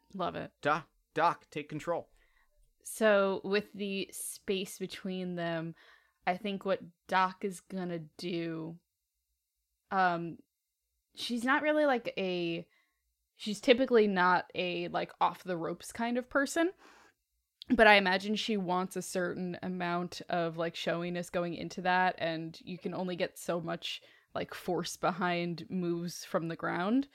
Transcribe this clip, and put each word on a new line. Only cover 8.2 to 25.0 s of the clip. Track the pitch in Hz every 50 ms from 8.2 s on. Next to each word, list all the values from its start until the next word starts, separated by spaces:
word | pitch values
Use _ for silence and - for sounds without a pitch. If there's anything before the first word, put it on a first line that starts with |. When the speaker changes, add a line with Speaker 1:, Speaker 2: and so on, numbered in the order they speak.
| 180 175 170 170 165 165 165 160 160 165 170 175 _ _ _ _ _ _ _ _ _ _ _ _ _ _ _ _ _ _ _ _ _ -
Speaker 1:
um, | 202 190 185 180 175 170 170 170 151 - - _ _ _ _ _ _ _ _ _ _ _ _ _ _
she's | - - - 240 240 226
not | 262 269 294
really, | 285 302 302 302 302
like, | 285 262 233 - - -
a, | - 190 185 180 175 175 170 165 170 175 _ _ _ _ _ _ _ _ _ _ _ _ _ _
she's | - - 220 202 -
typically | - 277 247 240 262 247 240 226 214
not | 208 190 185 180 180 180 170 - - -
a, | - 185 180 175 175 175
like, | 170 165 170 170 - - -
off | 175 175 180 - -
the | 180 180
ropes | 165 165 151 175 175 - -
kind | - - 233 233 240
of | 247 240 -
person, | - 285 285 277 - 339 330 359 - _ - - - - - _ _ _ _ _ _ _ _ _ _ - - -
but | 262 214 226
I | 214 208
imagine | 202 196 180 185 190 190 208 214
she | 202 - - 220
wants | 202 185 175 180 180 185 185 -
a | 185 180
certain | - - 190 180 175 - - 185 180 175 -
amount | - 185 180 180 175 175 175 175 180 175 - - - -
of, | - 175 170 165 165
like, | 165 165 170 165
showiness | - - 180 165 170 175 175 175 175 170 -
going | - 180 175 175 165
into | - 170 165 - -
that, | 180 180 180 185 185 185 -
and | - - 165 165 160 165 165 165 - -
you | - 180 170
can | - 190 170
only | 147 185 180 180
get | 165 185 - -
so | - - - 170 175
much, | 165 170 170 170 - - - - - - - _ _ _ -
like, | - 160 - -
force | - - - 175 165 180 - -
behind | -